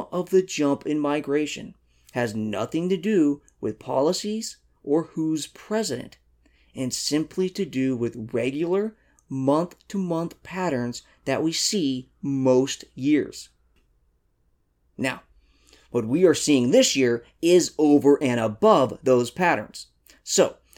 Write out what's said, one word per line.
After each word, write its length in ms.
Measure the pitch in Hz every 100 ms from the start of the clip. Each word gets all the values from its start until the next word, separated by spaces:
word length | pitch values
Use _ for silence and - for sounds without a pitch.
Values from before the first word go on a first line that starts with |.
| -
of 200 | 175 175
the 120 | 190
jump 440 | 185 - 143 139 -
in 120 | 151
migration 760 | 147 147 139 143 151 - - - _ _ _
has 220 | - 120
nothing 540 | 110 107 101 117 160 180
to 80 | 185
do 460 | 185 208 147 143 _ _
with 180 | 107 107
policies 760 | - 131 147 180 208 220 226 - _ _
or 200 | - 151
who's 460 | 160 180 160 156 139
president, 680 | - - 214 196 123 - - _ _ _ _ _
and 200 | 123 131
simply 560 | - - 147 151 - 185
to 160 | 185 180
do 280 | 127 131
with 360 | 123 117 120 110
regular 640 | 120 123 139 170 190 220 - _ _ -
month-to-month 1120 | 135 131 151 175 - - 202 185 165 165 -
patterns 600 | - 185 180 131 120 120 - _ -
that 160 | 123
we 100 | 160
see 560 | 160 - 208 143 127 - _
most 640 | 139 139 131 127 135 - -
years. 560 | - 135 147 - - - _ _ _ _ _ _ _ _ _ _ _ _ _ _ -
Now, 260 | 131 - - _ _ _ _ _ _
what 160 | 120 113
we 180 | 147
are 100 | 180
seeing 360 | 143 - 139 123
this 260 | 220 262 139
year 280 | 123 117 - _
is 320 | 165 180 147 -
over 420 | 151 147 131 139
and 180 | 135 120
above 580 | 113 107 214 180 123 -
those 280 | 131 127 120
patterns. 580 | - 180 131 107 - - _ _ _
So, 320 | - - 147 - _